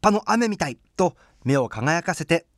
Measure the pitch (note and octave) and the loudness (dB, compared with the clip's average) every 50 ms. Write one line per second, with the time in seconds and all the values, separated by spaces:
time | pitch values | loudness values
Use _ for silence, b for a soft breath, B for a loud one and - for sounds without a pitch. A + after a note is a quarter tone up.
0 | - G#3+ G#3 G#3 - - G#3+ A3+ A#3+ A3 G#3 - E3 D3 A#2+ - _ _ _ - | 2 2 2 2 2 0 0 2 0 0 -2 -4 -4 -6 -6 -8 _ _ _ 0
1 | F#3 E3+ b b b b b b - B2 C3+ C#3 B2+ A2 - A2+ A2+ C#3+ D#3+ E3+ | 0 0 b b b b b b -4 0 0 0 0 -2 -4 -4 -2 0 0 0
2 | E3+ - E3+ - D#3 - E3 E3 - _ _ | -2 -4 -6 -6 -2 0 0 0 -2 _ _